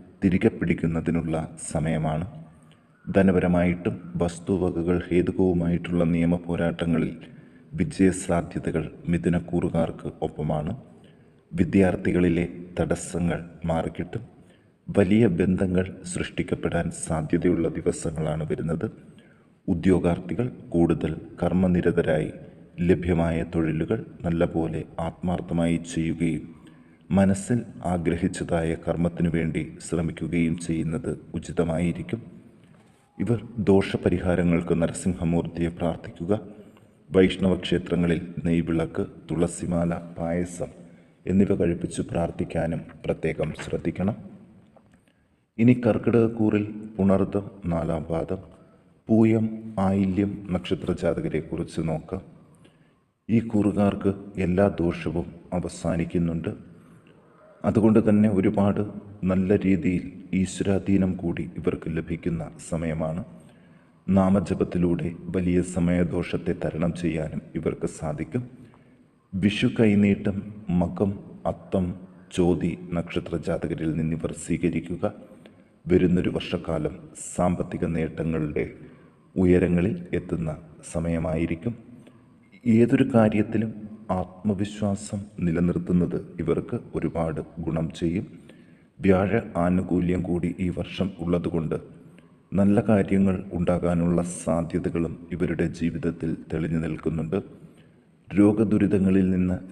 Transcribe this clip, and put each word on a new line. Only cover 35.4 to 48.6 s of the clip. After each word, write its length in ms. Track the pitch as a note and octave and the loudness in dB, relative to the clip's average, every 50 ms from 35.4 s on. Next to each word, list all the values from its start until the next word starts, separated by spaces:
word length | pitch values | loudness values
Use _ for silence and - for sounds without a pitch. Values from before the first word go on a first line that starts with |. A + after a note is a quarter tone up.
| - E2+ - E2+ E2+ E2+ | -2 -2 -4 -4 -4 -4
പ്രാർത്ഥിക്കുക. 640 | E2+ - F#2 E2 D#2+ - - - - - F2 F2 G#2 G#2 - - - - - - - - - - _ _ _ - | -4 -2 -4 -4 -4 -4 -8 -14 -12 -8 -4 -2 -2 -2 -4 -8 -18 -20 -20 -20 -20 -20 -20 -20 _ _ _ 0
വൈഷ്ണവ 440 | - - F#3 F#3 - - G2 F#2+ F2+ | 4 6 6 6 4 2 2 2 2
ക്ഷേത്രങ്ങളിൽ 640 | E2+ - - F2 F2 - - E2+ F2 F2 E2+ E2+ D2+ - - - - - | 0 0 0 -2 -2 0 0 0 0 2 2 0 -2 -4 -8 -8 -4 0
നെയ്വിളക്ക്, 600 | F2 E2+ E2+ D#2+ D#2+ E2 E2 D#2+ D#2+ - - G2+ - - - - | 0 2 2 2 0 0 0 -2 -2 -4 -6 -6 -6 -8 -16 -10
തുളസിമാല, 680 | - - E2 F2 F2 - - - D#2+ F2 E2+ E2+ E2+ E2+ F2 F2 - - | -6 -2 -2 -2 -2 -2 -4 -6 -2 0 0 0 0 -2 -4 -8 -12 -10
പായസം 560 | - E2+ E2 E2+ F2+ F2+ F2 - - - - - - - - - - - _ _ _ - | -6 -4 -4 -2 -2 -4 -4 -6 -10 -10 -10 -12 -16 -20 -20 -20 -20 -20 _ _ _ -4
എന്നിവ 280 | - F2+ F#2+ G2 F2+ G2 | 0 4 4 4 4 4
കഴിപ്പിച്ച് 480 | F#2 F#2 E2+ E2+ E2 - E2+ - - - | 2 2 0 0 -2 -4 -8 -6 -6 -6
പ്രാർത്ഥിക്കാനും 800 | - - E2 E2+ E2 - - F#2 - - E2+ D#2+ E2 E2 D2+ D#2 - - - - | -4 -2 -2 -2 -2 -2 -4 -6 -4 -2 -4 -2 -2 -4 -6 -8 -12 -16 -10 -6
പ്രത്യേകം 460 | - - - - D#2+ D#2+ - - D#2 - | -6 -4 -2 -2 -4 -2 -2 -4 -6 -6
ശ്രദ്ധിക്കണം. 600 | - - - - - - F2 E2 - F2+ G2 A#2+ - - - - - - - - - - _ _ - _ _ _ - _ _ _ _ _ _ _ _ _ _ _ - | -8 -8 -6 -6 -4 -4 -4 -4 -2 -2 -2 -4 -4 -10 -18 -18 -20 -20 -20 -20 -20 -20 _ _ -20 _ _ _ -20 _ _ _ _ _ _ _ _ _ _ _ 4
ഇനി 160 | A2+ A#2+ B2 | 6 6 6
കർക്കിടകക്കൂറിൽ 880 | B2 - A2+ G2+ - - A#2+ G#2+ A#2 A2+ A2 A#2 A2+ G#2+ G#2+ G#2 G#2 G#2 G#2+ - - - - - | 6 6 2 2 2 2 2 4 4 4 4 2 2 2 2 2 2 0 -2 -6 -12 -12 -10 -2
പുണർദം 480 | - F#2+ G2 F#2+ G2 G2 - - G2+ - - - - - | 2 4 6 6 4 4 2 0 -4 -4 -6 -12 -8 -4
നാലാം 380 | E2+ E2+ E2 D#2 D#2+ - D2+ D2 | -2 -2 -2 -2 -2 -2 -4 -4
പാദം, 360 | D2+ E2+ E2 - - F#2+ F#2+ - - - - | -4 -4 -4 -2 -4 -6 -8 -10 -14 -20 -20